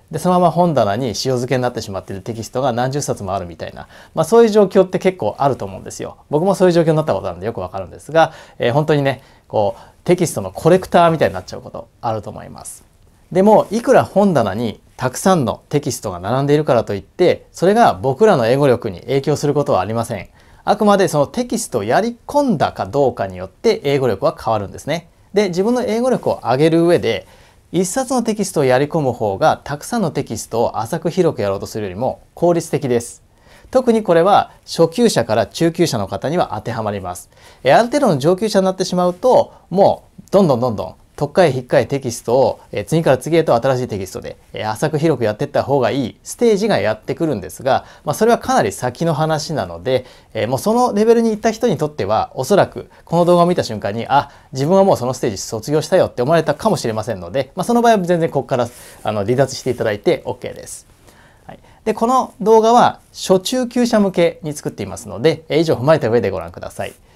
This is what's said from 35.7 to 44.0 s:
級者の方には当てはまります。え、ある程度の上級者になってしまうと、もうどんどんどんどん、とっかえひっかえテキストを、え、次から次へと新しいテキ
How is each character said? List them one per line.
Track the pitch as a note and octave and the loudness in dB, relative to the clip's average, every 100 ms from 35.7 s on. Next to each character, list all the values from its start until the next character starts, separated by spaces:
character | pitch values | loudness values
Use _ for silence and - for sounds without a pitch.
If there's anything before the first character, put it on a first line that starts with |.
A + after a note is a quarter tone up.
級 | E3 E3 | 0 0
者 | A#2 | 0
の | F#2+ | -4
方 | G2 B2+ | -6 -4
に | F3 | -2
は | - | -2
当 | G#2+ | -4
て | A#2+ | -8
は | A#2 | -6
ま | G#2+ | -4
り | G#2 | -6
ま | F2+ F2+ | -8 -12
す。 | - _ - - | -16 _ -20 -4
え、 | B2+ | 4
あ | E3 | 4
る | A#3+ | 4
程 | D4 | 2
度 | B3+ | 2
の | C#3+ | 2
上 | D3 F#3 | 2 0
級 | A3 | 0
者 | G3 | 0
に | F#3+ | 0
な | |
っ | F#3+ | -2
て | F#3 | -2
し | F3+ | 0
ま | F3+ | 0
う | F3+ | 0
と、 | B3+ F3+ - - _ | 4 4 2 -6 _
も | F#3 D3+ - - - | 2 2 2 -8 -20
う | - | -2
ど | F#3+ | 2
ん | F3 | 4
ど | B2 | 2
ん | |
ど | B2 | 0
ん | G2 | -4
ど | |
ん、 | D#2+ - _ - | -8 -12 _ -8
と | D3 | -2
っ | |
か | F#3+ E3+ | 2 2
え | |
ひ | C3 | 2
っ | A#2+ | 0
か | D3 | 0
え | A2+ | 0
テ | C#3 | -2
キ | C3 | -4
ス | A2+ | -8
ト | - C3 | 0 2
を、 | A2+ - - | 2 0 -8
え、 | A2 | -10
次 | G2+ D#3 | -2 0
か | D#3+ | 2
ら | C3 | 2
次 | D#3 E3 | 2 2
へ | |
と | D#3 | 4
新 | B2 C3+ B2+ | 2 2 0
し | |
い | B2 | -2
テ | |
キ | G2+ | -6